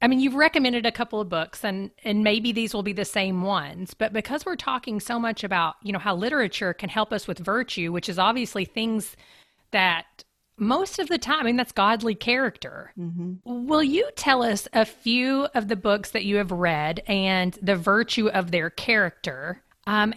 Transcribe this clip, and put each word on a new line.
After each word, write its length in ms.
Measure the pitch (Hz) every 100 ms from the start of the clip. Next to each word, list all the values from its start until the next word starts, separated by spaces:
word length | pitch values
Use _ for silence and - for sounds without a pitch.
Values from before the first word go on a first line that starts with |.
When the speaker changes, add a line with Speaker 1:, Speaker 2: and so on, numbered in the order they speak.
Speaker 1:
I 80 | 240
mean, 100 | 262
you've 160 | 269 269
recommended 500 | 311 320 254 240 233
a 60 |
couple 300 | 233 240 214
of 80 | 196
books, 340 | 170 165 -
and, 280 | 214 190 196 -
and 180 | 220 208
maybe 300 | 214 220 233
these 220 | 220 226
will 100 | 214
be 80 | 202
the 120 | 196 196
same 360 | 214 190 185
ones, 520 | 185 190 143 165 185
but 180 | - 220
because 340 | 214 214 294 381
we're 120 | 320
talking 420 | - 254 247 214
so 180 | - 240
much 260 | 233 214 202
about, 300 | 185 165 -
you 100 | 208
know, 60 | 196
how 160 | 196 180
literature 580 | 226 294 208 - 185
can 160 | 175 196
help 240 | 220 214
us 140 | 208 -
with 120 | 180
virtue, 540 | 180 220 247 - 170
which 160 | 175 190
is 100 | 180
obviously 460 | 190 247 226 202 180
things 500 | - 226 220 208 - - - _ _ _
that 320 | 208 185 165 - - - _ _ -
most 380 | 214 285 381 -
of 80 | 370
the 100 | 349
time, 220 | - 311
I 40 |
mean, 120 | 233 240
that's 160 | 240
godly 440 | - 202 226 226 202
character. 760 | - 247 247 - 143 - - -
Speaker 2:
Mm-hmm. 680 | 175 175 175 185 - 240 247
Speaker 1:
Will 140 | 311
you 280 | 285 320 587 -
tell 260 | 294 262
us 240 | 233 202 -
a 100 | 233
few 640 | 220 - 226 240 254 269 277 247
of 140 | 208
the 80 | 214
books 340 | 208 208 202
that 140 | 220 196
you 100 | 202
have 160 | 190
read 500 | 180 175 156 151 165 -
and 500 | 196 190 185 180 -
the 160 | 196 190
virtue 500 | 165 208 233 - 214
of 240 | 196 175
their 180 | 170 165
character, 920 | - - 226 180 - - 131 151 185 _ _ -
um, 260 | 208 214